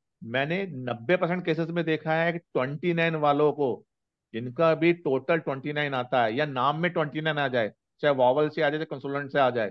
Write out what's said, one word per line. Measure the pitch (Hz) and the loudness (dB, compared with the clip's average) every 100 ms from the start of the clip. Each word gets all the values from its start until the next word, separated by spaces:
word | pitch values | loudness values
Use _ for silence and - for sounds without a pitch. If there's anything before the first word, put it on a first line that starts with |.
| _ _ | _ _
मैंने | 113 123 143 180 196 | -4 -2 0 -2 -4
नब्बे | 139 123 117 117 180 | -6 -6 -6 0 2
परसेंट | 175 180 | 2 -2
केसेस | 175 156 165 | -2 -2 -2
में | 170 | -2
देखा | 160 156 156 | -2 -2 0
है | 160 165 | 0 0
कि | 170 | -2
ट्वेंटी | - 151 127 147 175 | -4 -2 -2 -2 -2
नाइन | 170 165 | 0 0
वालों | 160 147 143 151 | 2 2 4 2
को | 143 139 107 _ _ _ _ _ | 2 -2 -2 _ _ _ _ _
जिनका | 113 127 123 165 | -10 -8 0 2
भी | 156 165 | 4 2
टोटल | 170 170 131 127 165 | 2 0 -2 0 -2
ट्वेंटी | 156 135 147 | 0 -6 -6
नाइन | 147 147 | -4 -2
आता | 135 123 131 | -2 0 2
है | 113 | 2
या | 117 151 | 2 -2
नाम | 131 131 156 | 0 0 2
में | 175 | 0
ट्वेंटी | 175 147 151 | 0 -2 -2
नाइन | 156 147 | -2 -2
आ | 139 | 0
जाए, | 123 107 - _ - | 0 -2 -4 _ -2
चाहे | 151 | 0
वॉवल | 135 123 135 151 | 4 4 4 2
से | 151 | 2
आ | 151 | 0
जाए, | 151 | 0
चाहे | |
कंसोनेंट | 156 139 139 139 139 | -6 -8 -6 -6 -2
से | 147 | 2
आ | 131 | 2
जाए, | 120 107 | 2 -2